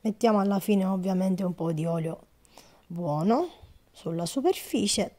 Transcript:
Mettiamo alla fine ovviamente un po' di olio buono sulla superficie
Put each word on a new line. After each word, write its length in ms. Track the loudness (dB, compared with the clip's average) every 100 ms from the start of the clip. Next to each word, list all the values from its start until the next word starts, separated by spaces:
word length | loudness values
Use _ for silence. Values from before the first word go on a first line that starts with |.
Mettiamo 380 | -4 0 2 4
alla 200 | 2 0
fine 260 | 2 2 2
ovviamente 580 | 0 0 0 2 0
un 100 | -2
po' 200 | -2 -4
di 120 | -2 -2
olio 420 | -2 -4 -8 -16 _ _ -20 -20 -20 _
buono 640 | -6 -2 0 2 2 0 -8 -20 -20 _
sulla 340 | -10 -6 -4 -4
superficie 880 | 0 0 0 -2 -2 0 0 -2